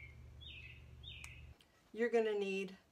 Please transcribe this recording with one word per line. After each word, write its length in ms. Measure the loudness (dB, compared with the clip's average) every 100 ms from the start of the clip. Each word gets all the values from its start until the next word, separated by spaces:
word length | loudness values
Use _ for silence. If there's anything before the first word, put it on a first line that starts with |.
| -14 -14 -14 -12 -12 -12 -12 -14 -16 -14 -12 -10 -12 -12 -16 -18 -20 -20 -10
You're 160 | 2 6
gonna 280 | 6 6 4
need 380 | 4 2 0 -6 -18